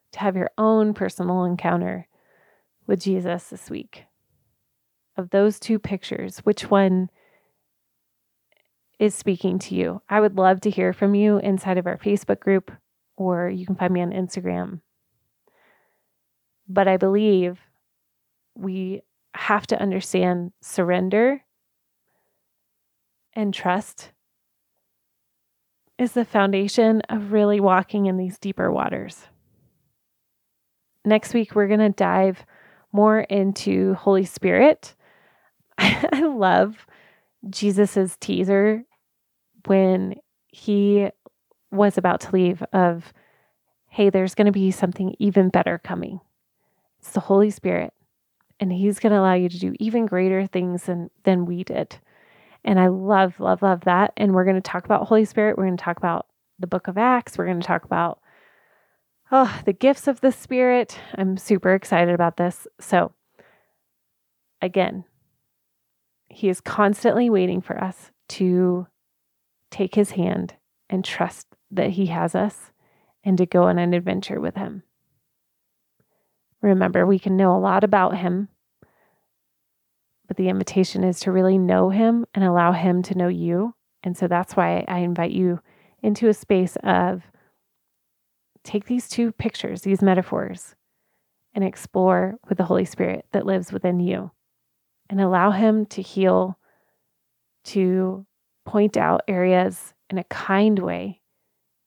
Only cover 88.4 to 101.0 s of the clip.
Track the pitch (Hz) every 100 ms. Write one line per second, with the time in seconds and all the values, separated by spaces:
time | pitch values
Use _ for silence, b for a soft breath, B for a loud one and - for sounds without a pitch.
88.4 | _ _ - 208 - 247 - - 233 -
89.4 | 220 - - 180 196 190 196 185 175 -
90.4 | - 180 - _ _ _ _ _ _ _
91.4 | _ 208 190 - - 185 185 180 185 226
92.4 | - 190 175 185 185 - 170 - - 202
93.4 | 196 185 180 196 180 180 175 185 185 -
94.4 | _ _ _ _ _ _ _ 196 185 180
95.4 | 196 196 220 214 208 - 190 190 185 185
96.4 | 185 - _ _ _ _ _ _ _ _
97.4 | _ _ - 202 185 185 185 190 196 _
98.4 | _ _ - 208 208 - 160 175 - 185
99.4 | 185 180 185 180 - _ _ 190 - -
100.4 | - 196 214 202 180 175